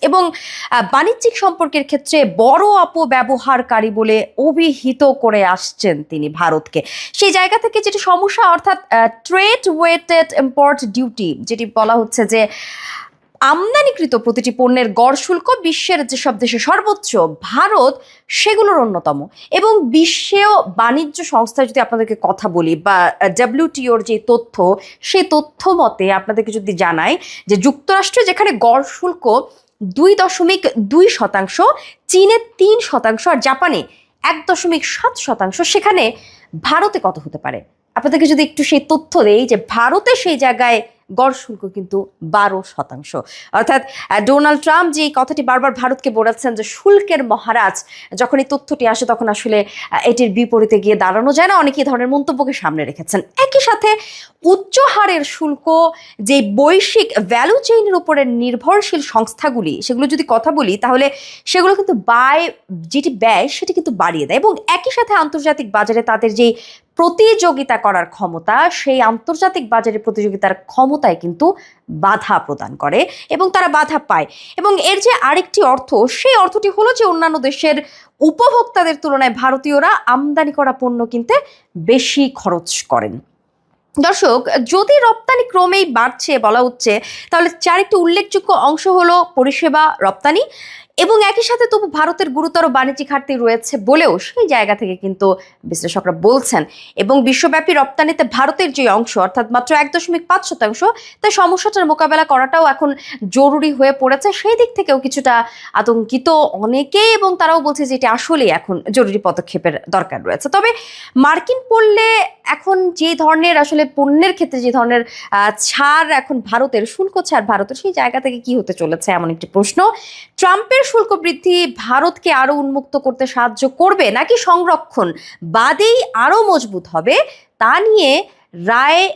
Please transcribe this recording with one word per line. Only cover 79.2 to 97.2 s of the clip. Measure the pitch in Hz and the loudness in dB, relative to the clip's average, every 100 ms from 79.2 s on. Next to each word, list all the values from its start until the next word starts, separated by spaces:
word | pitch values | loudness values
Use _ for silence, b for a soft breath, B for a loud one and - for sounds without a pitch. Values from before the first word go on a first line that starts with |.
| 262 | 0
ভারতীয়রা | 233 262 269 294 285 330 427 - | 0 0 0 0 2 2 0 0
আমদানি | 247 294 294 302 | 0 0 -2 -2
করা | 285 269 | 0 -2
পণ্য | 262 247 240 233 | 0 -4 -4 -4
কিনতে | 240 233 539 571 B B 175 | -6 0 0 0 B B -8
বেশি | 165 254 - 277 269 - | 2 2 2 0 -2 -2
খরচ | 190 175 170 - - | -4 -4 -4 -10 -2
করেন। | 120 107 113 - _ _ _ _ _ _ - | -2 -2 -8 -16 _ _ _ _ _ _ -2
দর্শক, | 330 392 330 247 254 285 | 0 2 2 2 0 -4
যদি | 233 359 415 571 | 0 0 4 4
রপ্তানি | 466 466 480 508 | 4 2 0 -2
ক্রমেই | 494 370 359 392 370 | 0 0 2 2 0
বাড়ছে | 233 247 254 - 269 | 0 0 -2 -2 0
বলা | 214 233 | 2 2
হচ্ছে, | 247 247 226 208 B B B | 0 -2 -2 -2 B B B
তাহলে | 339 339 339 | 0 0 -2
চার | 359 359 | 0 0
একটি | 392 403 | 2 2
উল্লেখযোগ্য | 339 359 403 392 392 | 2 0 -2 -4 0
অংশ | 359 269 302 381 | 2 2 0 0
হলো | 370 349 349 349 - | 2 4 2 2 0
পরিষেবা | 262 269 330 302 311 - | 0 0 0 2 2 0
রপ্তানি | 196 190 285 349 605 B B B B - | -2 0 0 0 -2 B B B B -2
এবং | 370 440 | 2 4
একই | 403 453 | 4 0
সাথে | 453 480 480 | -2 0 0
তবু | 440 392 | 0 -2
ভারতের | 302 311 339 339 | -2 -2 -2 -4
গুরুতর | 262 320 339 330 | -2 -2 0 2
বাণিজ্যিক | 262 262 269 277 | 2 0 -4 -6
ঘাটতি | 277 277 262 | -6 -4 -2
রয়েছে | 233 226 - 269 | 0 0 -2 -4
বলেও | 196 302 311 180 | 2 4 4 0
সেই | - - 392 | -4 -2 0
জায়গা | 247 208 208 | 2 0 -2
থেকে | 202 185 | -4 -6
কিন্তু | 196 190 196 190 B B | -8 -2 0 0 B B
বিশ্লেষকরা | 165 165 170 196 185 165 202 | -10 -8 -6 -4 -4 0 2
বলছেন। | 262 262 262 147 B B - | 2 0 -2 -2 B B -6
এবং | 196 269 | 0 2